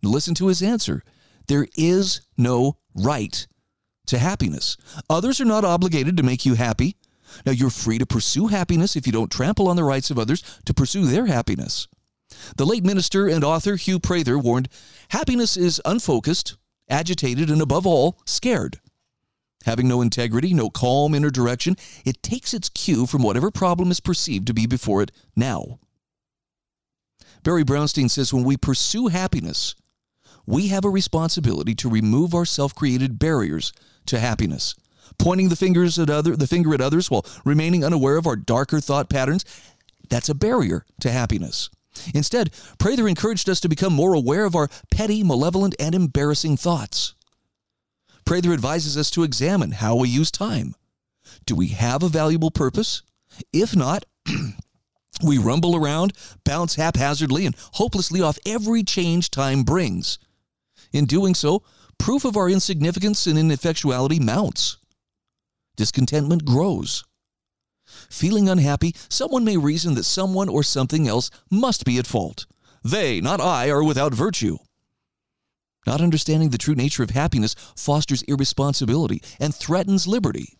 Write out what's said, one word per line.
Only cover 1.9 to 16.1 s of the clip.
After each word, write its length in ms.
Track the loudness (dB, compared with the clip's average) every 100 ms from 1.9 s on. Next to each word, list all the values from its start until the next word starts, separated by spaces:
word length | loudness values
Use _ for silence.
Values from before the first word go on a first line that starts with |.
| 2 0 -4 _ 0
no 420 | 2 2 0 -2 _
right 540 | -4 -2 -2 -4 -8 -12 _ _ _ _ _ -4
to 120 | 0
happiness. 560 | 0 0 -2 -2 -6 -6 -12 -18 -4
Others 300 | -2 0 0
are 60 | 2
not 180 | 2
obligated 540 | 2 2 2 2 0 2
to 60 |
make 220 | 2 2 2
you 100 | 2
happy. 420 | 2 0 0 -2 _ _ _ -8 -2
Now, 60 |
you're 180 | 2 0
free 300 | 0 -2 -2
to 80 | 0
pursue 400 | -2 -2 0 0
happiness 480 | 0 0 0 0 0
if 100 | -2
you 80 |
don't 180 | 0 -2
trample 380 | -2 -2 2 2
on 60 | 2
the 80 |
rights 260 | 2 0 -2
of 80 | -2
others 260 | 0 -2 -4 -16 -4
to 80 |
pursue 320 | 0 0 2 2
their 220 | 2 2
happiness. 600 | 0 0 -4 -4 -8 -10 _ _ _ _ -20 -20 -2
The 80 | 0
late 180 | 2
minister 440 | 2 2 0 0 2
and 160 | 2
author 320 | 2 0 0 -2
Hugh 240 | -2 -2
Prather 380 | 0 -2 0 0
warned, 300 | 2 0 0 -8 -20 -20 -8
"Happiness 460 | -4 0 0 0 2
is 240 | 0 0 -2
unfocused, 720 | -2 0